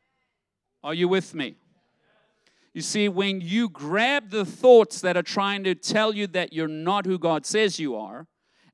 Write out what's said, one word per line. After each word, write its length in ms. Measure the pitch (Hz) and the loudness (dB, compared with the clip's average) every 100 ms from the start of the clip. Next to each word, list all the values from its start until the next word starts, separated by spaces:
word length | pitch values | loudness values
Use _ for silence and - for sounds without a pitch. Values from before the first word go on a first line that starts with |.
| _ _ _ _ _ _ _ _ | _ _ _ _ _ _ _ _
Are 100 | 139 | -8
you 140 | 165 175 | -2 0
with 260 | 190 - | 0 -2
me? 240 | 165 127 110 _ _ _ _ _ _ _ _ _ _ _ | -6 -8 -10 _ _ _ _ _ _ _ _ _ _ _
You 100 | 170 | -12
see, 280 | 160 208 208 | -6 -2 0
when 320 | 185 196 190 | 0 -2 -4
you 260 | 170 208 233 | -4 -2 -2
grab 600 | 160 147 190 240 285 214 | -4 -4 0 0 0 -4
the 160 | 214 190 | -6 -6
thoughts 560 | 214 254 240 214 - | 2 8 10 8 2
that 160 | 185 175 | -2 0
are 60 | |
trying 400 | 165 208 196 202 | -2 -2 -2 -2
to 120 | 190 175 | -2 -2
tell 400 | - 214 220 208 | -2 0 0 0
you 120 | 202 | -4
that 260 | 175 170 | -4 -4
you're 140 | 156 160 | -6 -6
not 380 | 156 165 202 185 | -6 -2 -2 -2
who 120 | 185 | -2
God 280 | 170 156 - | 0 -2 -2
says 340 | 220 214 - | 0 0 -2
you 160 | 151 110 | -6 -6
are, 320 | 104 117 165 _ _ _ _ | -10 -14 -18 _ _ _ _